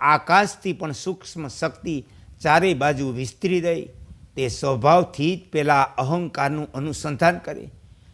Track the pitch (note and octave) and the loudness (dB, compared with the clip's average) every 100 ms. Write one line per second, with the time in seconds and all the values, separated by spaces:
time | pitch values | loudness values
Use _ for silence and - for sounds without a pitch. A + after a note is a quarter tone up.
0 | C#3+ D3 - F3+ G#3 - F#3+ D3+ D#3+ C3 | 2 2 4 4 4 -2 -8 -6 -8 -8
1 | - F#3+ - E3+ D3 - D#3+ - E3+ D3+ | -8 -8 -10 -12 -12 -6 -6 -6 -8 -8
2 | - - - - D#3 D#3+ F#3+ D3+ C#3+ C#3+ | -10 -18 -20 -4 2 4 4 2 0 0
3 | C3+ A#2+ B2+ - F#3+ F3+ E3+ E3 - - | -4 -6 -8 -6 -2 0 0 -4 -6 -16
4 | - - - - B2+ - C#3+ C3 C#3+ F3 | -20 -20 -14 -6 -4 -2 -2 2 6 6
5 | F3+ - D3+ F3+ - D#3 D3 D3 C3 - | 4 0 -2 -2 -4 -2 2 2 2 -2
6 | C3 F3 E3+ - C#3+ D3+ D3+ C3 D3+ C#3+ | -2 -2 -4 -4 -2 -4 -6 -8 -8 -6
7 | D#3 C3+ E3+ F3 - D3+ - - - - | -8 0 0 0 -4 -14 -16 -20 -20 -20
8 | _ | _